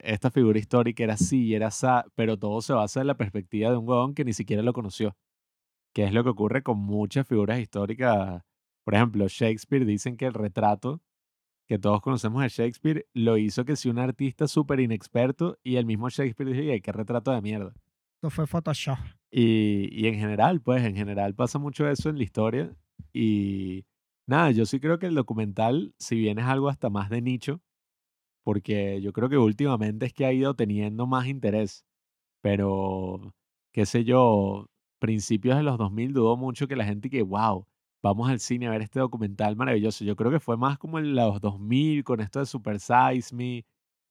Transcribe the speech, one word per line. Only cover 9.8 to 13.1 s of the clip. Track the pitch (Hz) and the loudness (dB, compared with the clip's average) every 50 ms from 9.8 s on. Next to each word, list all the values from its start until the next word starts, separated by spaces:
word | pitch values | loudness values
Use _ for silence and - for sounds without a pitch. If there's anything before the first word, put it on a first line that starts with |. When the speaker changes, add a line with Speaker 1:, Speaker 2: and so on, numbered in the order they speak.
| 127 | 2
Speaker 1:
dicen | 107 104 101 - 127 120 - | 2 0 0 -2 -6 -6 -4
que | 131 | -6
el | 131 107 | -4 -4
retrato | 107 107 101 - 113 107 104 104 - - 127 147 170 - _ _ _ _ _ _ _ _ _ _ _ _ - | -4 -4 -4 -2 0 2 2 2 0 -2 -6 -8 -8 -12 _ _ _ _ _ _ _ _ _ _ _ _ -4
que | 110 98 | -4 0
todos | 95 104 104 101 | 2 2 2 2
conocemos | - 135 135 107 - 107 113 135 139 | 2 0 -2 0 -2 -2 0 0 -2
de | 120 | -2
Shakespeare | - - 117 123 113 - - 156 156 151 - - | 0 -2 -2 -2 -2 -2 -2 0 0 -2 -4 -6